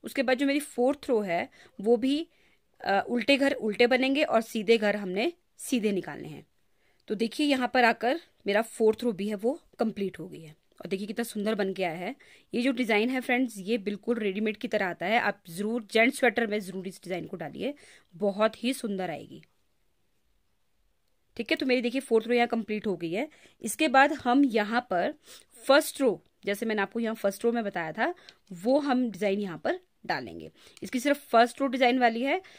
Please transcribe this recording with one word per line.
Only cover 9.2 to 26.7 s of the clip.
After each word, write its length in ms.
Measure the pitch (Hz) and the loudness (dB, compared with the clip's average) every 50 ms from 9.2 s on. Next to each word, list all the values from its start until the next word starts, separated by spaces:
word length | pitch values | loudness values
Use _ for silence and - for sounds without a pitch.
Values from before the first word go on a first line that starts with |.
| 202 208 | -4 -4
है 60 | 214 | -4
वो 240 | 190 208 240 302 339 _ _ _ - | -2 -2 -2 -2 -4 _ _ _ -2
कंप्लीट 400 | 240 220 196 208 202 185 - - | -2 -2 -2 -4 -6 -6 -6 -8
हो 100 | 156 185 | -14 -14
गई 120 | 156 151 | -14 -16
है। 160 | 160 151 - _ _ _ _ - | -18 -18 -20 _ _ _ _ -12
और 80 | - 170 | -8 -6
देखिए 180 | 196 190 208 | -6 -4 -4
कितना 180 | 202 208 - 233 | -6 -4 -6 -6
सुंदर 300 | - - 214 202 220 220 | -4 -4 -4 -2 -2 -2
बन 180 | 202 202 190 185 | -2 -2 -2 -2
के 120 | 190 185 | -2 -2
आया 120 | 170 156 | -4 -4
है। 180 | 175 175 214 269 - - - - - _ _ - | -4 -8 -8 -10 -12 -16 -20 -20 -20 _ _ -4
ये 100 | 240 240 | 0 0
जो 100 | 277 247 | 0 0
डिजाइन 380 | 240 247 208 220 208 220 254 | 0 0 2 2 2 2 2
है 100 | 262 262 | 0 -2
फ्रेंड्स, 340 | 247 - 247 247 262 233 214 196 | -2 0 0 0 0 -2 -4 -8
ये 200 | 180 196 240 226 | -4 -2 -2 -2
बिल्कुल 380 | 190 202 208 190 - 226 240 226 | -2 -4 -8 -6 -4 -4 -2 -2
रेडीमेड 380 | 214 196 185 208 220 214 208 | -2 -2 -2 -2 -2 -2 -4
की 120 | - - 220 | -4 -6 -4
तरह 180 | - 208 196 | -2 -2 -2
आता 200 | 175 175 - 170 | -2 -4 -4 -2
है। 120 | 185 220 240 | 0 0 2
आप 220 | 202 208 196 _ - 175 | 0 0 -4 _ -10 -14
जरूर 380 | 165 180 208 214 233 240 208 - - | -8 -6 -4 -2 -2 -4 -4 0 2
जेंट्स 260 | 220 226 262 - - | 4 4 4 2 2
स्वेटर 280 | 262 240 202 247 233 | 2 2 2 2 -2
में 120 | 202 208 214 | -2 -2 -4
जरूर 260 | 185 185 180 190 175 190 | -4 -6 -10 -10 -10 -10
इस 120 | 175 - - | -12 -12 -10
डिजाइन 220 | 175 185 170 165 | -8 -8 -8 -8
को 100 | 160 196 | -8 -10
डालिए, 380 | 165 170 143 - - 196 269 285 - - - - - _ _ - | -10 -10 -10 -8 -6 -6 -6 -6 -8 -14 -20 -20 -20 _ _ -10
बहुत 480 | 165 208 196 185 208 214 220 220 - 226 | -4 -2 -2 0 2 0 0 0 0 -4
ही 80 | 247 262 | -4 -4
सुंदर 360 | - - 214 202 185 185 175 | -2 -4 -6 -6 -4 -6 -6
आएगी। 320 | 151 143 - - - 160 - _ _ _ _ _ _ _ _ _ _ _ _ _ _ _ _ _ _ _ _ _ _ _ _ _ _ _ _ _ _ _ _ _ _ _ _ _ - | -8 -10 -12 -14 -18 -20 -20 _ _ _ _ _ _ _ _ _ _ _ _ _ _ _ _ _ _ _ _ _ _ _ _ _ _ _ _ _ _ _ _ _ _ _ _ _ -12
ठीक 140 | - 233 - | -8 -4 -2
है, 60 | 320 | -2
तो 100 | - 294 | 0 0
मेरी 160 | 262 247 262 226 | 0 2 2 0
देखिए 180 | 240 240 269 - | 0 -2 -2 -2
फोर्थ 240 | - 226 220 220 226 | 2 2 2 2 2
रो 60 | 240 | 2
यहाँ 140 | 233 240 233 | 2 2 2
कंप्लीट 380 | 233 226 202 - 214 208 - | 0 -4 -4 -4 -4 -4 -2
हो 100 | 214 185 | -4 -4
गई 160 | 160 170 165 170 | -4 -4 -4 -4
है। 160 | 214 294 311 _ _ _ - _ _ - | -4 -4 -6 _ _ _ -20 _ _ -10
इसके 260 | 214 - - 311 302 | -8 -2 0 0 4
बाद 220 | 240 269 277 294 311 | 6 6 6 6 4
हम 300 | 262 - 240 247 277 285 | 0 0 2 4 4 4
यहाँ 340 | 254 214 220 208 202 233 247 - - | 4 2 0 0 0 -2 -2 -2 -2
पर 240 | 185 175 185 302 302 - _ - - - - _ _ - - | -2 0 0 -2 -4 -8 _ -20 -20 -20 -20 _ _ -4 2
फर्स्ट 360 | - 269 294 294 - - - | 6 6 6 6 2 -2 0
रो, 220 | 269 233 180 - _ _ _ _ - | 0 0 0 0 _ _ _ _ -4
जैसे 220 | 196 202 - 233 | -4 -4 -2 -2
मैंने 160 | 220 | -2